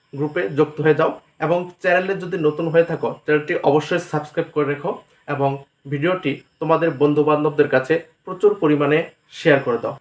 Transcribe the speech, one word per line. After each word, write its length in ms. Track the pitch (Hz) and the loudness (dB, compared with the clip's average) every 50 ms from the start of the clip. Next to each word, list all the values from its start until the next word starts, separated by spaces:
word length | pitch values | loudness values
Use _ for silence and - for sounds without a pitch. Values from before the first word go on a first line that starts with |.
| _ _ | _ _
গ্রুপে 300 | - 139 151 147 147 180 190 196 151 135 | -6 -6 -6 -4 -2 -4 -4 -2 0 0
যুক্ত 180 | 151 151 - - 147 | 0 0 0 0 2
হয়ে 140 | 156 151 156 | 2 4 4
যাও 100 | 156 - - - _ _ _ _ 156 | 2 -2 -2 -6 _ _ _ _ -2
এবং 140 | 156 175 180 180 180 - _ | 0 0 -2 -2 -6 -12 _
চ্যানেলে 320 | - 180 175 185 185 190 196 170 | 0 2 2 2 2 0 -4 -4
যদি 140 | 180 170 190 175 151 | -4 -6 -4 0 0
নতুন 200 | 151 151 160 165 165 | 0 0 0 -4 2
হয়ে 140 | 156 165 170 165 | 2 2 2 2
থাকো, 180 | 160 139 - 113 - - _ | -2 -4 -4 -6 -6 -6 _
চ্যানেলটি 300 | - 151 151 151 - 175 - - 139 | 0 0 0 0 -2 -4 0 2 2
অবশ্যই 320 | 143 151 147 - 185 170 - - | 2 2 0 0 -2 -4 -2 -4
সাবস্ক্রাইব 380 | - 151 151 - - 170 160 - - | -6 -6 -6 -4 -6 -6 -6 -4 -2
করে 120 | 151 147 135 | -2 -2 -2
রেখো 180 | 143 139 - 190 240 - - _ _ _ _ - 147 | -4 -4 -6 -8 -8 -8 -14 _ _ _ _ -8 -4
এবং 160 | 135 139 139 139 139 - _ _ _ _ 143 | 0 0 -2 -2 -4 -10 _ _ _ _ -6
ভিডিওটি 400 | 143 139 143 170 180 - - 143 135 131 - _ _ _ | -4 -2 0 0 -2 0 -2 -4 -4 -4 -10 _ _ _
তোমাদের 280 | 160 156 160 156 165 165 139 127 | 0 0 2 2 2 -2 0 2
বন্ধুবান্ধবদের 680 | 147 147 147 151 147 151 151 147 151 151 147 147 143 139 139 | 2 2 4 2 2 2 2 2 0 -2 2 2 2 2 2
কাছে 200 | 131 - - 160 165 - - _ _ _ | 0 2 0 -2 -2 -2 -8 _ _ _
প্রচুর 260 | - 180 - - 208 202 202 | -14 -4 2 2 2 4 4
পরিমাণে 360 | 175 147 151 143 147 143 151 - 127 - _ _ _ _ - - | 2 2 2 2 2 2 2 0 0 -4 _ _ _ _ -18 -2
শেয়ার 220 | - 165 143 135 127 | 2 4 4 4 2
করে 120 | 127 120 113 | -2 -4 -2
দাও। 120 | - 113 123 - | -4 -8 -10 -10